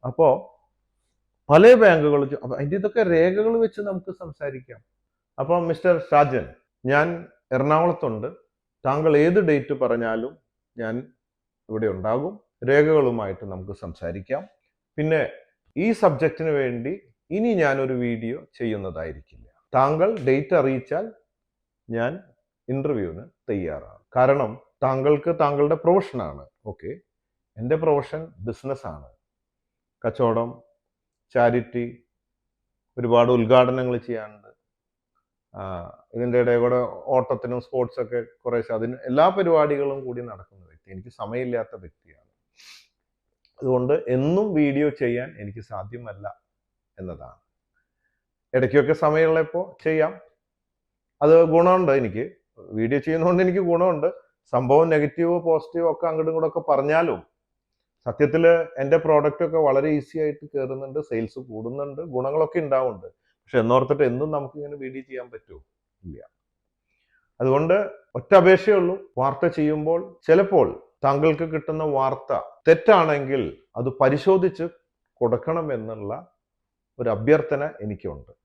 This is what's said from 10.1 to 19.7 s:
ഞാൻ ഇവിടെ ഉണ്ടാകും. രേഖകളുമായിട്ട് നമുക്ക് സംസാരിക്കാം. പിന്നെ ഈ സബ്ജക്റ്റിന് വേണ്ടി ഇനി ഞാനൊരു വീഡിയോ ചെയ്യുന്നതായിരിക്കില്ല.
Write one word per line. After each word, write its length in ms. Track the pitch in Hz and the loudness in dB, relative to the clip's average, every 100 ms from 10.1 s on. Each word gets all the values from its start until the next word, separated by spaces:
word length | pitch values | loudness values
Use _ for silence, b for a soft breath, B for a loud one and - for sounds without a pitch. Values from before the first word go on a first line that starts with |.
| 113 123 - _ _ _ - | -4 -6 -12 _ _ _ -10
ഞാൻ 180 | 113 117 143 _ _ _ _ _ - | -8 -8 -10 _ _ _ _ _ -10
ഇവിടെ 180 | 110 107 92 | -4 -2 -2
ഉണ്ടാകും. 380 | 101 120 156 208 _ _ 120 | -2 -2 -4 -10 _ _ 2
രേഖകളുമായിട്ട് 760 | 143 151 156 131 117 101 95 104 | 4 4 4 2 -2 -6 -8 -12
നമുക്ക് 220 | 92 95 98 | -12 -12 -14
സംസാരിക്കാം. 600 | 98 80 85 90 95 135 196 _ _ _ _ - | -14 -12 -10 -10 -8 -8 -8 _ _ _ _ -6
പിന്നെ 240 | 151 160 139 - _ _ _ - | -2 0 -2 -8 _ _ _ -4
ഈ 120 | 208 220 | -2 2
സബ്ജക്റ്റിന് 520 | 196 135 156 - 160 147 | 0 2 -2 -2 -2 -2
വേണ്ടി 340 | 131 120 123 190 _ _ _ 180 | -2 -4 -8 -10 _ _ _ -4
ഇനി 140 | 233 202 | 0 2
ഞാനൊരു 320 | 147 135 135 127 120 | 0 0 -2 -2 -4
വീഡിയോ 320 | 113 113 139 78 _ | -4 -6 -10 -14 _
ചെയ്യുന്നതായിരിക്കില്ല. 920 | 120 107 95 80 80 73 - - 55 _ _ | -6 -6 -8 -10 -10 -12 -20 -20 -20 _ _